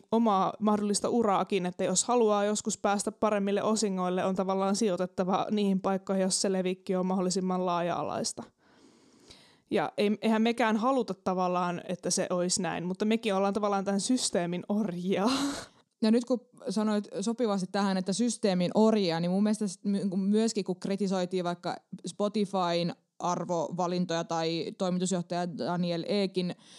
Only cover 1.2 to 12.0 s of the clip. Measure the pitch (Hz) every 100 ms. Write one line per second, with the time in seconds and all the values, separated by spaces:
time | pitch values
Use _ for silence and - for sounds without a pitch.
1.2 | 214 190 185 196 180 - 190 185 - 247
2.2 | 220 208 202 208 - - 208 202 214 -
3.2 | 214 208 196 202 - 220 208 185 180 185
4.2 | 185 190 190 190 196 196 226 175 180 -
5.2 | 180 185 - 208 202 190 196 190 190 190
6.2 | 190 185 208 190 180 185 - 185 185 190
7.2 | 185 185 185 180 185 170 170 - 147 -
8.2 | 226 - 226 _ _ _ - _ _ _
9.2 | - - - _ _ 208 151 - 208 214
10.2 | 220 220 226 233 233 214 240 269 226 185
11.2 | - 185 180 180 180 175 - 180